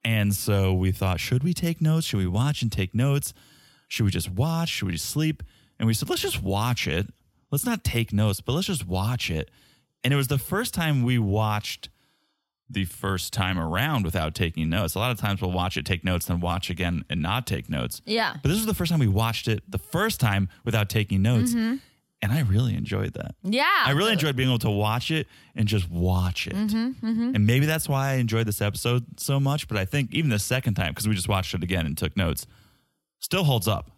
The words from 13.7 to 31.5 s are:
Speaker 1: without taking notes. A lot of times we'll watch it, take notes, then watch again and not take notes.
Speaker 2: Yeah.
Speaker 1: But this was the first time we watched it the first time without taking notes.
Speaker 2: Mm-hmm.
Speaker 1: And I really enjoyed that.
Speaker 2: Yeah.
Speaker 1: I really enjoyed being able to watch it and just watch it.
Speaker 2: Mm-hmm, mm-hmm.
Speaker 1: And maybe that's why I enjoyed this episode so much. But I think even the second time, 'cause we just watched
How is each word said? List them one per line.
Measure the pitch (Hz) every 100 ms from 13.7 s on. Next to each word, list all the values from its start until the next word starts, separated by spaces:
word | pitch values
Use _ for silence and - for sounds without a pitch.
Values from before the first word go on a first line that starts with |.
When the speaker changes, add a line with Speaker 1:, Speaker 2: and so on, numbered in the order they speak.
| 87 143 139
Speaker 1:
without | 90 90 78
taking | - 87 80 80
notes. | 82 87
A | 92
lot | 120
of | 113
times | 104 98
we'll | 92
watch | 90 90 85
it, |
take | - 87
notes, | 90 87 -
then | 87
watch | 87 87 -
again | 87 90 85 -
and | 90
not | 78 113
take | 131 76 60
notes. | 71 60 - -
Speaker 2:
Yeah. | 220 214 -
Speaker 1:
But | 135
this | 196
was | 220
the |
first | 202 170
time | 165
we | 117
watched | 95 113 113 -
it | 107 -
the | 110
first | - 165 220 -
time | 113 98 95 -
without | - 110 104
taking | 110 101 95
notes. | 104 123 247
Speaker 2:
Mm-hmm. | 233 226 269 - _ _ _
Speaker 1:
And | 208
I | 135
really | 123 98 120 98
enjoyed | 107 101 98
that. | - - -
Speaker 2:
Yeah. | 185 233 311 392
Speaker 1:
I | 233
really | 139 214
enjoyed | 208 151 131
being | 131
able | 120
to | 117
watch | 101 107 117 -
it | 160 - - - -
and | 107
just | 110 85
watch | 85 90 90 90 90 -
it. |
Speaker 2:
Mm-hmm, | 196 214 220 240 262
mm-hmm. | 226 226 233
Speaker 1:
And | 262
maybe | 104 127 151
that's | 160 -
why | 135 135
I |
enjoyed | 131 117 113 110
this | 101
episode | 104 - 117 123 117 -
so | - 139
much. | 139 147 -
But | 104
I |
think | 92 147 131
even | - 160
the | 104
second | - 127 127
time, | 98 85
'cause | - 107
we | 101
just | 90
watched | 98 87